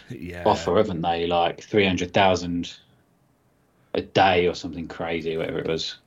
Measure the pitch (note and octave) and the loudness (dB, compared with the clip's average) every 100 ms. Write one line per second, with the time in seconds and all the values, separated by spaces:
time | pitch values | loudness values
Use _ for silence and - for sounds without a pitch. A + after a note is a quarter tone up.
0 | - - F2 F2 F#2+ G2+ - G#2 G#2+ E2+ | -16 -12 -12 -2 0 0 2 2 2 -2
1 | E2+ E2+ E2+ E2+ E2+ - - A2 F#2+ F2+ | -2 -2 0 2 0 -2 -2 2 2 0
2 | F2+ G#2 G2 F2+ F2 E2+ E2+ - _ _ | 0 4 4 4 0 -4 -6 -12 _ _
3 | _ _ _ _ _ _ _ _ _ - | _ _ _ _ _ _ _ _ _ -6
4 | - - G2 F2+ F2 E2 F#2 F2+ D#2 - | 0 4 4 6 2 0 -6 -8 -10 -8
5 | E2+ E2+ D#2+ D#2+ E2 E2 D#2+ E2 - - | -6 -4 -4 -4 -4 -4 -4 -4 -6 -10